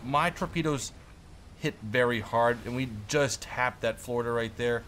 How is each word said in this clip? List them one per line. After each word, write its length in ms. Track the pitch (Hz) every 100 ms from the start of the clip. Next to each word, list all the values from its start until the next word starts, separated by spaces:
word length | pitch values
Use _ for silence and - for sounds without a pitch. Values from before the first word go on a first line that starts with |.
my 260 | 123 143 170
torpedoes 600 | 175 180 175 156 143 - - - - - - - -
hit 160 | 156 -
very 380 | 107 113 123 120
hard, 380 | 104 117 120 120 117
and 100 | 120
we 140 | 131 107 104
just 340 | 147 139 -
tapped 400 | - - 123 123
that 180 | 117 113
Florida 320 | - 120 117
right 240 | 117 113 113
there. 260 | 120 117